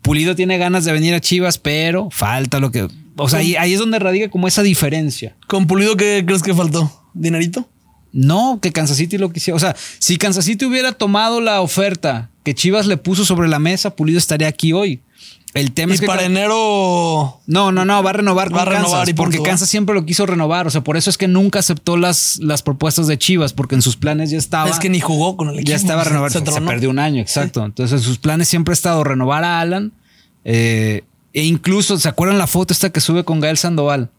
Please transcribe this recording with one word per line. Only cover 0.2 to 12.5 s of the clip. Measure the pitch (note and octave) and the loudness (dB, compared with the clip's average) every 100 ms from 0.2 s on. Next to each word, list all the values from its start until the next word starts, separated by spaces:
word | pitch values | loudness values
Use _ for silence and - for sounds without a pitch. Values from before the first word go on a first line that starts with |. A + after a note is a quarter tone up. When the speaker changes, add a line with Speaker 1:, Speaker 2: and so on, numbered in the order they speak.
| E3 | 2
Speaker 1:
tiene | F3 F#3 F#3 | 0 0 0
ganas | F3+ F3+ E3 | 2 0 0
de | |
venir | D#3 D#3+ | 0 2
a | E3+ | 0
Chivas, | - F3+ F3+ E3 | 0 0 0 -2
pero | D3 D3 E3 F3 G3 | -2 -2 0 -2 -4
falta | - G#2 B2 C#3 C#3 | -4 -2 -2 -2 0
lo | C3+ | 0
que, | A#2+ G2 - - - | -2 -4 -8 -20 -4
o | C#3+ | 0
sea, | D#3 | 2
ahí, | D#3 E3+ | 0 0
ahí | F3 | 2
es | F#3+ | 2
donde | A3+ A3 | 0 0
radica | F#3+ F#3 G#3+ | 0 0 -2
como | F#3+ F#3 | -2 0
esa | F#3 | 2
diferencia. | G3+ F3 D3 D#3 D#3 - A2 - _ | 2 2 0 0 -4 -6 -12 -16 _
Speaker 2:
¿Con | G3 F3 | 0 2
Pulido | F#3+ G#3 G#3 | 2 2 2
qué | G#3 G3+ F3 | 0 0 0
crees | F#3+ | 0
que | F#3+ | 0
faltó? | F3 E3+ D#3+ D3+ - _ | 0 2 0 -2 -4 _
¿Dinerito? | - E3 E3 E3+ F#3 B3 _ _ _ _ | -6 -2 0 -2 -4 -10 _ _ _ _
Speaker 1:
No, | C3 C3+ F3 B3+ A#3+ | 0 2 4 2 0
que | F#3 | -2
Kansas | E3 D#3 C#3+ | -2 -2 0
City | E3 G3+ | -2 -2
lo | F#3+ | -4
quisiera. | E3 - E3+ | -4 -2 0
O | |
sea, | F#3 - - - | 0 -2 -10 -6
si | - F3 | -2 0
Kansas | G#3 F#3+ E3+ | 0 0 0
City | G#3+ | -2
hubiera | C4 B3+ B3+ | 0 0 -2
tomado | - G#3 G3+ A3 A#3 | -2 0 2 2 0
la | A3+ G3+ | 0 0
oferta | F3+ - G3 F#3 D#3 A#2+ A#2 _ | 0 0 0 0 -2 -4 -8 _
que | - | -6